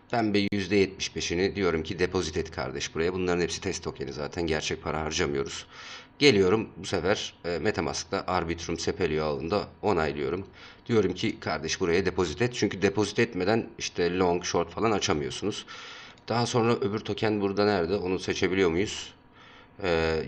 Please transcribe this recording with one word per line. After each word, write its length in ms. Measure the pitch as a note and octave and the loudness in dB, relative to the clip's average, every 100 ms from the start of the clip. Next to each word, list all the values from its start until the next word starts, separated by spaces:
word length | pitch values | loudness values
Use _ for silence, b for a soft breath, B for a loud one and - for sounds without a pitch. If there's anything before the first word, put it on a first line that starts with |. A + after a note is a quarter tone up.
| - | -4
Ben 220 | A#2+ G#2+ | -2 2
bir 140 | G2+ G2+ | 2 2
yüzde 240 | G2+ F2+ G2+ | 0 2 2
yetmiş 400 | F#2 F#2 - D#2+ | 2 0 -8 -6
beşini 400 | - F2 F#2+ F2+ | -2 0 0 2
diyorum 280 | F2+ D#2+ | 0 0
ki 160 | D#2 E2+ | -2 -2
depozit 380 | F2+ F#2 D#2+ E2 | 0 0 -2 -4
et 140 | D#2 | -6
kardeş 440 | - C2+ C#2 - D#2 | -6 -6 -6 -6 -2
buraya. 180 | E2+ | -2
Bunların 280 | F#2 F2+ F2 | 0 0 0
hepsi 200 | E2 - | 0 -2
test 220 | G2 E2 | -6 -6
tokeni 300 | D#2+ - C#2+ | -6 -8 -8
zaten. 340 | C#2 C#2+ F2 E2 | -6 -6 -2 0
Gerçek 360 | D#2 - - | 0 -2 -4
para 180 | E2 D#2 | -4 -4
harcamıyoruz. 640 | D#2 D#2+ D2 C#2 C#2 - - B B B B - | -2 -2 0 0 -4 -6 -12 B B B B 4
Geliyorum 500 | C#3+ G2+ F#2 A2 - - | 6 6 6 4 0 -8
bu 80 | F#2+ | -4
sefer, 480 | F#2 F2 G#2+ - - E2+ | 0 2 0 -2 -8 -4
e, 140 | E2+ | -2
MetaMask'ta 640 | G#2 G2 D2 C#2+ - F#2+ - | 0 0 -2 -4 -4 -4 0
Arbitrum 520 | F2+ E2 E2 - D#2+ | 0 0 -4 -4 -2
Sepelio 460 | - - E2+ D2+ D#2 | -2 0 0 2 0
ağında 420 | C#2 E2 G2+ - - | -2 0 -2 -2 -4
onaylıyorum. 640 | G2+ F2 D2+ D2 C2+ F2+ G2 B B B - | 0 2 0 0 -2 -4 -6 B B B 0
Diyorum 260 | A2 F#2 | 2 2
ki 260 | - A2+ - | 0 -4 -4
kardeş 420 | G2+ D#2 D#2 - | -4 -4 -4 -2
buraya 240 | F2+ F2 F2+ | 2 2 2
depozit 360 | E2+ F2 - | 0 -2 0
et. 120 | B2 | -2
Çünkü 280 | - G#2 G2+ | 0 -2 2
depozit 380 | G2 G#2+ G2+ - | 2 2 0 2
etmeden 500 | A#2 F2+ F#2 A2+ - - | 0 0 2 2 0 -8
işte 400 | - - F2 F2+ | -8 0 0 4
long, 260 | F2+ F2 | 4 2
short 280 | - F2+ E2+ | 0 0 0
falan 200 | - A2+ | 0 2
açamıyorsunuz. 760 | G2 G2 D#2 C2 - G2 G#2 - B B B B B - | 2 2 0 0 -4 -4 -4 -10 B B B B B -2
Daha 180 | A#2 A#2 | 0 2
sonra 300 | A#2 A2+ A#2 | 2 2 2
öbür 240 | G2+ G#2+ | 0 -2
token 420 | G#2+ G2+ G#2+ G#2+ | -4 0 0 2
burada 240 | G2 G2 G#2 | 0 2 4
nerede? 300 | G2 E2 G2+ | 4 2 0
Onu 240 | F2+ F#2 | 0 -2
seçebiliyor 500 | - F2 F#2 F#2+ F2+ | -2 0 2 4 4
muyuz? 440 | E2+ G#2+ - - - - B B B B - | 4 0 -4 -12 -16 -20 B B B B -4
Ee, 400 | F#2 E2 D#2+ D#2+ | 0 2 2 0